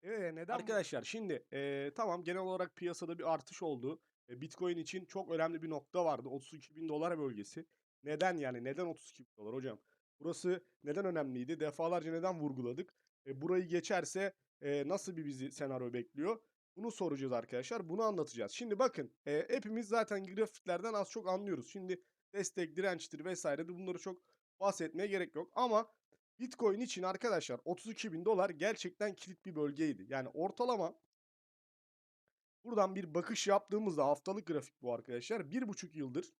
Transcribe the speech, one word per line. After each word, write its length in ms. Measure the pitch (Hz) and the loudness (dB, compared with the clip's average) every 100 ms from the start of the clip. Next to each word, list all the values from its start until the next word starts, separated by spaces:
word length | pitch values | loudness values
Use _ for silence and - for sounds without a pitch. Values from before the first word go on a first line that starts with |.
E, 320 | 175 220 180 | -4 -2 -2
neden? 200 | 160 170 | -4 -4
Arkadaşlar 480 | - 220 214 170 139 | -4 2 2 2 -2
şimdi, 440 | - 220 208 143 - | -2 -4 -2 -2 -2
e, 380 | 139 139 139 139 | -4 -2 -2 -4
tamam 300 | 143 226 180 | -2 0 0
genel 160 | 165 185 | -2 -2
olarak 360 | 185 185 180 - | 0 0 -2 -2
piyasada 420 | 175 170 165 170 | -4 -2 -4 -2
bir 160 | 156 | 0
artış 280 | 160 - - | 0 0 -4
oldu. 380 | 170 135 127 160 _ _ _ | -2 0 -2 -4 _ _ _
E, 120 | 120 | -10
Bitcoin 360 | 151 - 180 170 | -10 -2 0 0
için 280 | 156 185 | -2 -6
çok 260 | 180 196 190 | -6 -8 -2
önemli 320 | 165 160 165 | 2 2 0
bir 80 | 160 | -4
nokta 340 | 156 - 175 | -6 -2 2
vardı. 240 | 170 139 131 | 2 2 -2
Otuz 260 | 135 135 | -8 -8
iki 220 | 160 - 156 | -18 -18 -8
bin 120 | 160 | -2
dolar 300 | 151 165 170 | 0 2 2
bölgesi. 480 | 143 107 101 - 165 _ _ _ | 0 -2 -8 -10 -12 _ _ _
Neden 340 | 139 151 185 175 | -4 6 6 6
yani? 280 | 139 123 | 0 0
Neden 220 | 120 139 175 | -2 0 -2
otuz 240 | 160 - | -2 -10
iki 140 | - | -20
bin 120 | 131 - | -20 -12
dolar 180 | 104 | -6
hocam? 240 | 123 131 107 _ _ _ _ | -4 -4 -8 _ _ _ _
Burası 440 | 165 165 180 180 - _ | -4 0 2 0 0 _
neden 220 | 139 156 | -4 0
önemliydi? 560 | 196 170 143 123 123 160 | 2 2 0 0 -2 0
Defalarca 520 | 151 143 165 175 160 | -2 2 2 2 0
neden 280 | 165 180 175 | 0 0 2
vurguladık? 540 | 147 131 123 127 190 _ _ _ - | -2 0 -2 -2 -6 _ _ _ -10
E, 140 | 135 | -6
burayı 240 | 156 185 | 2 2
geçerse, 680 | 180 170 170 190 160 185 196 - _ _ | 4 0 2 0 0 0 -2 -4 _ _
e, 280 | 143 143 143 | -2 0 2
nasıl 280 | 190 190 170 | 0 -2 -6
bir 80 | |
bizi 280 | 147 135 131 | -4 -4 -6
senaryo 400 | 127 139 131 123 | -4 -2 -2 -2
bekliyor? 500 | 123 117 139 160 226 _ _ _ - | -2 -4 -2 0 0 _ _ _ -8
Bunu 140 | 226 | -6
soracağız 420 | 220 180 143 135 | -2 0 0 2
arkadaşlar. 560 | 123 - 123 131 233 170 | 0 0 -4 -4 -4 -2
Bunu 140 | 180 | 2
anlatacağız. 500 | 226 196 - 117 101 | 2 2 -2 -2 -4
Şimdi 260 | - 240 202 | -4 -2 4
bakın, 340 | 254 - 123 _ - | 4 2 -8 _ 0
e, 200 | 147 - | 0 2
hepimiz 400 | 262 214 220 214 | 0 0 -4 2
zaten 460 | 233 208 202 190 | 2 2 0 -4
grafiklerden 580 | 196 220 - - 175 208 | -2 -2 -2 0 0 2
az 180 | 220 190 | 0 -2
çok 180 | - 185 | -4 0
anlıyoruz. 400 | 185 202 160 123 | 0 0 -2 -4
Şimdi 320 | 196 185 180 _ _ _ | -8 -4 -4 _ _ _
destek, 440 | 196 190 - 170 156 | -4 -2 -2 -4 0
dirençtir 480 | 190 175 - 147 | 0 0 -4 -8
vesaire 440 | 160 180 165 143 165 | -6 -2 0 0 -2
de 60 | |
bunları 240 | 175 185 175 | -6 -4 -4
çok 240 | 190 185 _ _ _ _ | -6 -10 _ _ _ _
bahsetmeye 460 | 196 190 160 160 202 | 2 2 -2 0 0
gerek 280 | 196 180 | 0 0
yok. 180 | - 180 | -4 -4
Ama 380 | - 247 214 226 _ _ _ _ _ | 2 6 6 4 _ _ _ _ _
Bitcoin 400 | 240 - 220 202 | -10 2 4 4
için 220 | 233 - | 0 -2
arkadaşlar 580 | 185 190 240 190 - 120 | -2 0 0 0 -2 -4
otuz 280 | - 175 220 | -2 -4 -4
iki 200 | 220 220 | -6 -4
bin 120 | 160 | 0
dolar 260 | 175 214 185 | 4 6 6
gerçekten 640 | 156 185 226 180 - 208 | 4 0 0 -4 -2 -2
kilit 300 | 190 - 185 | -2 -10 -12
bir 100 | - | -8
bölgeydi. 520 | 156 147 143 160 131 98 | 0 0 2 2 2 -2
Yani 200 | 135 131 | -4 -4
ortalama 680 | - 180 190 247 233 170 - _ _ _ _ _ _ _ _ _ _ _ _ _ _ _ _ | -2 -2 2 2 4 2 -4 _ _ _ _ _ _ _ _ _ _ _ _ _ _ _ _
buradan 300 | 233 226 196 | -2 4 4
bir 200 | 190 180 | 2 -2
bakış 320 | 156 - - - | -2 0 -2 6
yaptığımızda 580 | 202 - 208 214 156 | 4 6 0 2 4
haftalık 420 | 139 143 - 196 170 | 4 4 2 -4 0
grafik 360 | 151 - _ | -2 -2 _
bu 100 | 123 | -4
arkadaşlar. 580 | 117 107 120 120 226 143 | -4 -2 -6 -2 -4 -2
Bir 180 | 202 247 | -2 -2
buçuk 280 | 202 180 156 | -4 -8 -6
yıldır 360 | 139 127 - _ | -4 -4 -6 _